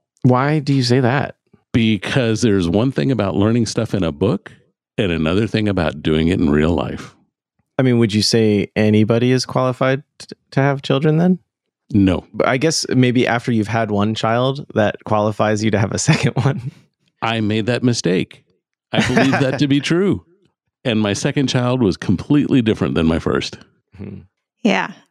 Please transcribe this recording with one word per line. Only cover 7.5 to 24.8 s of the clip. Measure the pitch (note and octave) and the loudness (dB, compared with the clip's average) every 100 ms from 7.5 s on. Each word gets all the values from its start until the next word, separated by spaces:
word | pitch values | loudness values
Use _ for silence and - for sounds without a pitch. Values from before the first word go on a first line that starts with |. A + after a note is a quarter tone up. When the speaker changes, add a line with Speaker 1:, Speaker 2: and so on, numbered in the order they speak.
| _ _ - | _ _ -2
Speaker 1:
I | |
mean, | C3 A#2+ | 2 2
would | A2+ | 2
you | G#2+ | 2
say | - A#2 A2 G2+ - - | 2 2 2 2 0 0
anybody | G#2+ G#2+ G#2+ A#2 B2 | 2 4 4 2 2
is | B2+ - | 0 -2
qualified | C3+ B2+ B2 C3 C3+ - - | -2 -2 0 -2 -2 -6 -20
t-, | - - _ | -20 -20 _
to | C#3+ | 0
have | C#3 C#3 | 0 0
children | - C3+ D#3 D#3 | -2 0 2 2
then? | F3+ F3+ - _ _ _ _ | 2 0 -4 _ _ _ _
Speaker 2:
No. | G#2 F#2+ E2 - | 2 2 2 -4
Speaker 1:
But | - - | -2 0
I | B2+ | 0
guess | D#3 D#3 - | 0 -2 0
maybe | B2+ B2 B2 - | 2 2 2 0
after | A#2 - | 0 0
you've | A2+ G2+ | -2 0
had | A2+ G#2+ | -2 -2
one | G2+ G#2+ G#2+ | 0 0 -2
child | A2+ A#2+ C3 C#3 - A2 | -2 0 -2 -4 -4 -2
that | G#2 - - | -2 -4 -4
qualifies | G#2+ G#2+ A2+ G#2+ G#2+ | 0 0 0 0 0
you | A2 | 0
to | G2+ | 0
have | G2 | 0
a | G2 | -2
<laughs> | |
second | - D#3 B2 B2 | 0 0 0 0
one. | C3 A2+ B2 - _ _ _ _ | -2 -2 -8 -14 _ _ _ _
Speaker 2:
I | A2+ A2+ | -4 -2
made | G#2 A2 G#2 | 0 0 -2
that | G2+ | 0
mistake. | B2 A#2 E3+ F#3 - - _ _ _ _ _ | 0 0 -2 -2 -4 -10 _ _ _ _ _
I | A2+ A#2+ | -2 0
believe | B2+ C3+ | 0 0
that | E3+ C3+ C3 | 0 -2 0
to | D3 | 0
be | C#3+ | 0
Speaker 1:
<laughs> | |
Speaker 2:
true. | - E3+ G3 F#2 - _ _ _ _ _ | 0 0 0 -2 -6 _ _ _ _ _
And | C3 G#2+ | -4 0
my | G2+ | 0
second | G2 D3 D3 B2+ | 0 -2 -2 -2
child | B2+ B2 C3 | 0 -2 0
was | G2+ - | 0 0
completely | - F2+ - D3 - C3+ | -2 -4 0 0 2 2
different | A2 G2+ D2+ C#2 | 2 0 0 0
than | D#2+ | 0
my | E2 | 0
first. | - C#2 - - - _ _ F2+ | -2 -4 -4 -12 -20 _ _ -18
Speaker 1:
Hmm. | G2+ G2 F2+ _ _ _ | -16 -18 -20 _ _ _
Speaker 3:
Yeah, | A3+ F#3+ | -2 -2